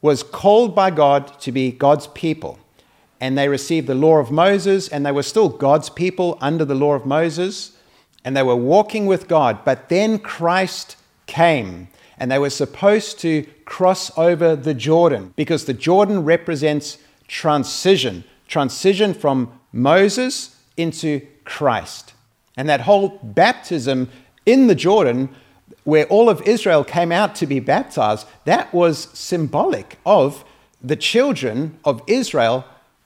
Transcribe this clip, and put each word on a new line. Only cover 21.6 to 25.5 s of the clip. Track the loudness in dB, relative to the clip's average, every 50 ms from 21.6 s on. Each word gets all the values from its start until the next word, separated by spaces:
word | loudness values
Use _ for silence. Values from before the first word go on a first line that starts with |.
| 0 0 0 0 -4 -8 -14 -18 -20 _ _ _ _ _ _ _ _ _ _
And | -6 -2 -2
that | -2 0
whole | 2 2 2 4 2 -2 -6 -8 -16
baptism | -4 0 2 2 2 2 -2 -6 -8 -6 -4 -2 -2 -2 -2 -4 -6 -10 -16 _ _ _ _ 0
in | 2 4 6 6
the | 4 4
Jordan, | 2 2 2 2 4 2 2 0 -2 -4 -6 -8 -14 _ _